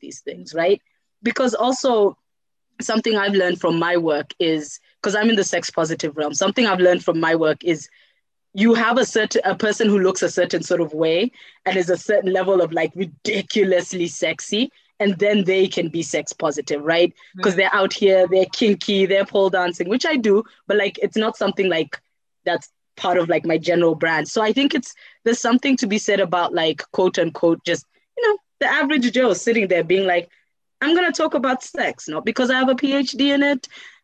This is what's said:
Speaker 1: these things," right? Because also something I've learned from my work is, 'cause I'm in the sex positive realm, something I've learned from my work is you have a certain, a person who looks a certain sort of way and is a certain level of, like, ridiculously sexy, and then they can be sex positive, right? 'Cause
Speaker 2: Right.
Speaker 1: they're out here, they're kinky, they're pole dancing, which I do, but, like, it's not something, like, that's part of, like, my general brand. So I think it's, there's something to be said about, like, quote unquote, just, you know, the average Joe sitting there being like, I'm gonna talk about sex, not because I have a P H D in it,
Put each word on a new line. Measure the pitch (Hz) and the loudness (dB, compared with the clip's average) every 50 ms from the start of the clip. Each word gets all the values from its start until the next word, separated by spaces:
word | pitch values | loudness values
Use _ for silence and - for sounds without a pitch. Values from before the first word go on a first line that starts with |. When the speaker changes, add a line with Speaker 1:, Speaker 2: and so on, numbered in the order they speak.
Speaker 1:
these | - 131 127 - | -18 -20 -20 -16
things," | - - 139 175 180 - 151 | -14 -14 -14 -14 -14 -10 -6
right? | 160 165 180 202 214 _ _ _ _ _ _ _ _ - | -2 0 2 0 0 _ _ _ _ _ _ _ _ -6
Because | 240 - - 262 247 214 | -4 -2 -2 -2 -2 0
also | - 220 247 269 - - 269 240 220 202 196 - - _ _ _ _ _ _ _ _ _ _ _ - | 0 0 0 0 0 0 2 2 4 2 2 0 -4 _ _ _ _ _ _ _ _ _ _ _ -10
something | - - 220 220 214 233 220 | -6 -4 -2 -2 0 0 0
I've | 208 196 202 202 | 0 0 0 2
learned | 196 185 180 175 175 | 2 2 0 0 -2
from | - 175 165 165 | -2 -2 0 0
my | 165 175 175 | 0 0 0
work | 175 170 160 151 147 151 - - - | 0 0 0 0 -2 -4 -6 -6 -2
is, | 175 165 160 156 147 143 - - _ _ _ _ - | 0 0 0 -2 -4 -8 -14 -20 _ _ _ _ -4
'cause | 214 196 | -2 0
I'm | 208 214 226 | 0 2 2
in | 226 | 2
the | 208 185 | 2 0
sex | - - 170 - - | 0 -2 -4 -4 -4
positive | - - 165 156 170 165 - 160 139 | -2 -2 -2 -2 -2 -4 -6 -6 -4
realm, | 156 151 147 147 | -4 -4 -4 -2
something | 143 190 196 202 - 240 | -2 -2 0 0 2 2
I've | 214 190 180 | 2 2 4
learned | 180 180 180 175 - | 4 4 4 4 2
from | - 165 165 | -2 -2 0
my | 165 165 165 | 0 0 0
work | 165 160 156 151 - - | 2 2 0 0 0 -2
is | 175 165 151 - - _ _ _ _ _ _ _ _ _ _ _ _ - | -2 -2 -2 -4 -12 _ _ _ _ _ _ _ _ _ _ _ _ -4
you | 190 208 233 226 | 0 2 4 4
have | 233 226 226 233 262 | 4 2 2 2 0
a | 233 | 0
certain, | - - 226 214 208 - 220 - | 0 0 0 0 0 0 -2 0
a | 190 190 | -2 -2
person | - - 214 202 - 226 214 | -2 -2 -2 -2 0 0 2
who | 202 202 | 2 2
looks | 185 185 190 - - | 2 2 0 0 -2
a | 165 | -2
certain | - - 175 175 190 175 165 | 0 0 -2 0 -2 -4 -4
sort | - 180 170 | -2 -2 -2
of | 170 156 156 | -2 -2 -2
way | 151 165 160 160 175 214 247 - - - - - _ - | -2 0 0 0 0 0 -2 -4 -10 -20 -20 -20 _ -6
and | 190 190 | -4 -2
is | 190 180 165 | -2 0 0
a | 180 | -2
certain | 170 - - 208 202 185 185 185 | -2 0 0 0 0 2 2 0
level | 185 190 185 196 185 170 | 0 2 2 2 2 2
of, | 165 160 | 0 0
like, | 170 165 160 - | -2 -4 -4 -4
ridiculously | 175 196 170 - - - - 214 202 196 - - 226 196 190 185 175 175 - - 180 170 | -6 -8 -8 -10 -10 -8 -6 -6 -6 -6 -4 0 0 2 2 2 0 0 -2 -4 -4 -4
sexy, | 170 - - - 160 165 - - - - 208 254 277 - _ _ _ _ - | -6 -4 -4 -4 -4 -4 -6 -8 -6 -4 -2 -2 -4 -6 _ _ _ _ -2
and | 208 202 196 160 | -2 0 0 2
then | 202 202 214 220 190 | 2 2 2 2 2
they | 170 190 190 190 | 2 2 2 2
can | 190 - - 170 165 | 2 0 -2 -4 -4
be | 156 165 160 | -4 -6 -6
sex | - - 156 147 - - | -4 -4 -6 -6 -8 -8
positive, | - 175 156 147 156 139 - 156 147 147 | -6 -4 -4 -4 -4 -6 -6 -6 -4 -2
right? | 156 165 170 175 175 - _ - - - 185 185 | 0 2 4 4 2 0 _ -20 -20 -8 -2 0
'Cause | 214 180 | 0 2
Speaker 2:
Right. | |
Speaker 1:
they're | 170 190 190 - | 2 2 2 2
out | 208 190 185 - | 2 0 0 0
here, | - 208 196 190 185 185 180 | 2 4 4 6 4 4 4
they're | 185 190 185 180 - | 4 2 2 0 0
kinky, | - 240 214 202 - - - 202 196 190 | 0 2 2 2 0 -2 -2 0 0 2
they're | 175 190 196 196 | 2 2 0 0
pole | - - 208 196 190 | 0 0 2 2 2
dancing, | 185 185 180 175 175 - 175 175 | 2 0 0 -2 -2 -4 -4 -2
which | 208 254 - | -2 -2 0
I | 330 311 | 0 -2
do, | 269 214 214 196 208 226 - - _ _ - | 0 2 2 2 2 2 -2 -10 _ _ -2
but, | 196 | 0
like, | 208 196 202 - - - | 0 0 -2 -2 -4 -4
it's | 196 - | -2 -2
not | 220 220 226 240 | -2 -2 -2 -2
something, | - 214 196 190 - 196 190 | -2 -2 -2 0 0 0 0
like, | 170 160 160 - - - _ _ _ _ _ _ _ _ _ | 0 0 -2 -4 -8 -14 _ _ _ _ _ _ _ _ _
that's | 180 175 - - - _ _ _ _ _ | -4 -4 -4 -4 -10 _ _ _ _ _
part | - - 190 175 180 | -6 -4 0 0 0
of, | 165 165 | 2 0
like, | 170 160 - | 0 -2 0
my | - 160 165 | 0 -2 0
general | 165 170 175 170 175 165 160 | 0 0 2 2 2 2 2
brand. | 156 170 165 160 156 151 - | 0 0 -2 0 -2 -4 -4
So | - 226 | -4 -2
I | 220 220 226 | 0 0 0
think | 269 277 285 - | 0 0 0 0
it's, | 294 - - - _ - - - _ - | -2 -6 -6 -12 _ -20 -20 -20 _ -2
there's | 226 233 - | -2 -2 0
something | - 233 233 254 - 285 262 247 | 0 2 2 2 2 0 0 0
to | - 202 | 0 -2
be | 202 214 | -2 -2
said | - - 202 190 | 0 0 0 2
about, | 196 170 170 180 175 - - | 2 0 0 0 -2 -2 -2
like, | 170 160 160 156 156 - - - | -2 0 -2 -2 -4 -8 -6 -2
quote | - 185 180 180 - | 0 0 0 0 0
unquote, | 170 165 160 - - 170 165 - - | -2 -2 -2 0 0 2 2 0 -2
just, | - 170 160 - _ _ _ _ _ _ | -4 -4 -4 -6 _ _ _ _ _ _
you | - 480 440 | -2 0 0
know, | 415 392 _ _ _ - | 0 0 _ _ _ -4
the | 285 | -2
average | - 262 294 302 277 311 294 240 240 - | 0 0 0 0 0 0 0 0 0 2
Joe | 247 254 233 185 | 2 2 2 2
sitting | 170 - - 233 226 202 | 0 0 0 0 0 0
there | 185 185 170 165 | 2 2 0 2
being | 160 180 190 196 | 2 0 0 2
like, | 185 175 175 175 - _ _ _ _ _ _ _ _ _ _ | 2 0 0 -2 -4 _ _ _ _ _ _ _ _ _ _
I'm | 269 294 330 | -2 0 2
gonna | 349 359 339 | 2 2 0
talk | - - 311 311 - | 0 -2 -2 -2 0
about | 294 233 269 254 254 - | -2 -2 -2 -2 -4 -6
sex, | - - - 226 160 120 - - | -10 -8 -6 -6 -6 -6 -8 -10
not | - 156 160 175 | -10 -8 -6 -4
because | 208 - - 254 247 | -4 -2 0 0 0
I | 262 254 | 2 2
have | 262 254 | 2 2
a | 269 | 2
P | 247 - 269 269 | 0 0 0 0
H | 277 277 254 - | 0 -2 -2 -2
D | - 277 285 285 | 0 0 2 2
in | 277 277 | 2 2
it, | 285 285 262 - - - - - - - _ | 2 0 0 -4 -10 -20 -20 -20 -20 -20 _